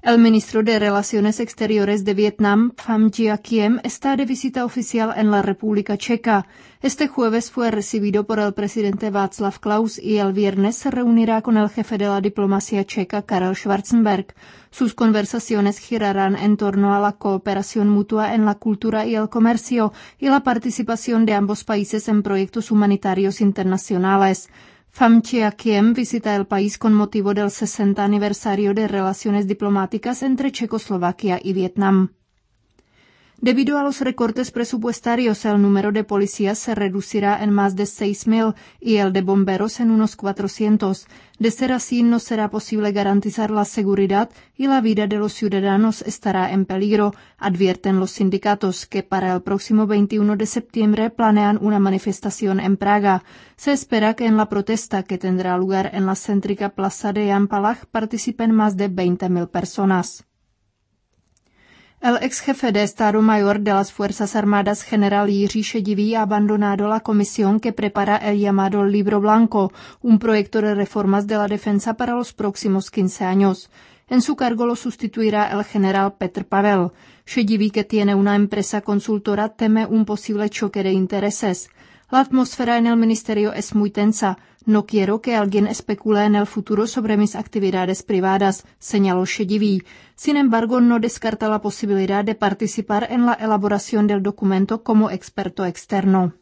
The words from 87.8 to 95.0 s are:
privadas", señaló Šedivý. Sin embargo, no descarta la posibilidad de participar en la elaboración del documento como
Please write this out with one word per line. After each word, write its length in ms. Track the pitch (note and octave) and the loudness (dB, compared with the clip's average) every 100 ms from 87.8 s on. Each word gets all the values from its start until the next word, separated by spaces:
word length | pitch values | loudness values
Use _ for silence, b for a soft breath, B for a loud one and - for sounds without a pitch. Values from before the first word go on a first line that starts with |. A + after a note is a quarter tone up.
| F#3 F#3+ | -2 -4
privadas", 640 | - G3 F#3+ F#3+ G3 F#3+ b b | -2 0 2 2 2 -2 b b
señaló 460 | - G#3+ G3 F3+ F#3 | -4 0 2 2 -2
Šedivý. 580 | - G3 G#3 G#3+ F#3+ B B B B | -4 -2 0 0 -2 B B B B
Sin 220 | - D4 | -2 2
embargo, 440 | C#4 A3+ A#3 B3 | 2 2 2 4
no 180 | A#3+ A#3 | 4 4
descarta 480 | A3+ - A3+ A3 G#3+ | 0 -4 -6 -4 -2
la 120 | G#3+ | -2
posibilidad 640 | G#3 G3 G#3+ G3 F#3+ G3 G#3 | -4 -6 -2 0 0 0 -2
de 80 | |
participar 760 | A3 G3+ - G#3+ - G3+ G#3 A3+ | -2 -2 -2 -4 -4 -2 -2 -2
en 160 | B3 A#3+ | 2 2
la 60 | |
elaboración 760 | A#3+ A3 G#3 G3+ G3+ - A3+ G#3 | 2 0 0 0 -2 -2 0 2
del 160 | G3+ | 2
documento 580 | G3 G#3 G3 F#3+ G3 A3 | -2 -2 -2 0 0 -2
como 300 | A#3 G#3+ | 2 2